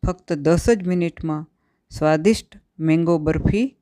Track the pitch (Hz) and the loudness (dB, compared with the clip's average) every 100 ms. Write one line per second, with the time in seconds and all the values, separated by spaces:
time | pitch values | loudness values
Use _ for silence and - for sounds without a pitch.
0 | - 180 - 160 143 170 - 226 180 180 | -4 -6 -6 -2 2 2 2 0 0 -2
1 | 170 - 165 151 156 _ _ _ _ - | -4 -6 -8 -8 -10 _ _ _ _ -4
2 | 151 156 170 220 - - _ - 160 160 | 0 2 2 0 -4 -20 _ -6 0 2
3 | 170 170 151 160 - 202 262 _ | 2 0 0 0 0 0 -2 _